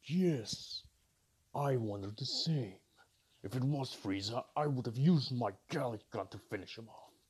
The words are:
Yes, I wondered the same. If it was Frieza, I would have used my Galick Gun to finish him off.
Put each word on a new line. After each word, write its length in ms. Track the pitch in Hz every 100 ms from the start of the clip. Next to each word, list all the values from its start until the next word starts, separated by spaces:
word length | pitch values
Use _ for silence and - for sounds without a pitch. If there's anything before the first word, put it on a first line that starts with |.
Yes, 800 | - 165 180 151 104 - - - - _ _ _ _ _ _
I 240 | - 143 131
wondered 400 | 110 101 98 110
the 80 | 131
same. 540 | - - 156 117 92 _ _ - _ _ _
If 120 | 101 127
it 80 |
was 300 | 127 147 131
Frieza, 500 | - 104 98 98 117 - -
I 120 | 151
would 180 | 135 120
have 100 | 113
used 340 | 143 175 127
my 200 | 127 113 98 _
Galick 400 | 160 131 110 -
Gun 160 | 113 95
to 80 | 107
finish 400 | - 107 87 -
him 120 | 113
off. 240 | - - - _